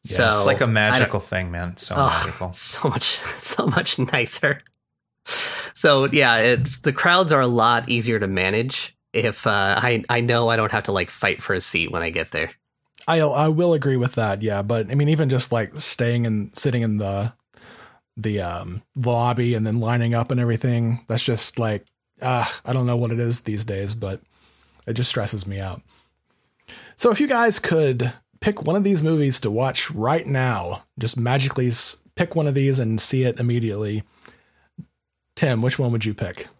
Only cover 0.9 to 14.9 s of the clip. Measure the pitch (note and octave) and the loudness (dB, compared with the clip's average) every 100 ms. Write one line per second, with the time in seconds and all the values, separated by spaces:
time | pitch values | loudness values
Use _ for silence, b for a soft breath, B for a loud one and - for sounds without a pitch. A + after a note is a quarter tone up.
0.9 | B2+ - G2 - F#2+ F2+ F2 F2 - - | 4 2 -2 -4 -6 -6 -6 -8 -8 -6
1.9 | - C3+ - - - F#2 - - - D3 | 0 2 2 -4 -6 -6 0 2 2 0
2.9 | B2+ - - - - - - - - F3 | 2 0 0 -4 -2 0 2 2 0 0
3.9 | - C3 C3+ A#2 - D3 - - _ _ | -2 0 0 0 0 0 -2 -10 _ _
4.9 | _ _ _ - - - - - - D#3 | _ _ _ -4 -2 -2 -4 -6 2 4
5.9 | C#3 C#3 D3 C3 A#2 A2+ B2 B2+ - C#3+ | 6 4 4 6 6 4 4 0 -2 -2
6.9 | C3+ F3 F3 F3+ D3 B2+ A#2+ A2+ A#2+ A#2 | 0 2 4 4 2 4 4 4 2 0
7.9 | A#2+ A2+ A2 G2 F#2 F#2 G#2 B2 - - | -2 0 -2 0 0 0 0 -2 -6 -8
8.9 | _ _ A#2 A2+ G2+ A2+ G2+ G2 G2+ B2 | _ _ -2 -2 0 0 2 2 2 2
9.9 | A#2 - A#2+ A#2+ A#2+ A#2 A2+ G#2+ A2 - | 0 0 -2 2 2 2 2 0 -2 -2
10.9 | G2 F2+ - G2+ F2+ - F#2 - F2 D#2+ | -2 -4 -2 -2 -2 -4 0 0 0 -2
11.9 | E2+ E2 E2+ D#2+ D#2+ D#2 - _ _ _ | -4 -4 -4 -6 -6 -6 -10 _ _ _
12.9 | - - E3 D3+ C3+ D#3 D#3 F3 D#3 C#3 | -12 -2 0 2 2 0 2 2 2 0
13.9 | C3 A#2+ - A2 G2 G#2+ G2+ G2+ A#2 G2+ | 0 0 -2 -2 -2 -2 -2 -2 -2 -2